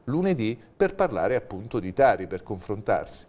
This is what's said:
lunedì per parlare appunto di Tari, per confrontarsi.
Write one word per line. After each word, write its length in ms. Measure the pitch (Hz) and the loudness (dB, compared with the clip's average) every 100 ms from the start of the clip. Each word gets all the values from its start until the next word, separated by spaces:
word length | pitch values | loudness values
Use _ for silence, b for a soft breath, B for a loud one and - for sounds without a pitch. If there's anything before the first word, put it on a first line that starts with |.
| - | -4
lunedì 540 | 151 190 156 110 120 b - | 0 2 0 0 -4 b 0
per 200 | 190 - | 0 2
parlare 400 | 180 95 95 123 | 0 2 0 0
appunto 440 | - 95 113 120 | -2 -10 -6 -4
di 140 | 92 | -2
Tari, 320 | 92 135 92 90 | 4 6 4 0
per 160 | 95 | -8
confrontarsi. 840 | - 98 - 104 104 90 - - | -8 -10 -6 -6 0 0 -2 -12